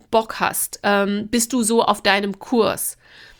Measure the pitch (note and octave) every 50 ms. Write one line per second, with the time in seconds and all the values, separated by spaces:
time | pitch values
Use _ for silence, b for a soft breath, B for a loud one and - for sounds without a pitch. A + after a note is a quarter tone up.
0 | _ _ - A3+ A3 A3 - - - - - - - - - - - G#3 G3+ G3+
1 | G3+ G3 G3+ G#3 G#3 G#3+ - A#3+ A3+ - - B3+ A3+ A3 A#3 A3+ G#3+ - G#3 -
2 | - G#3 F#3+ G3+ G#3 G3+ G3 - - - - A#3 G#3 - - - - - - _
3 | B B B B B B B B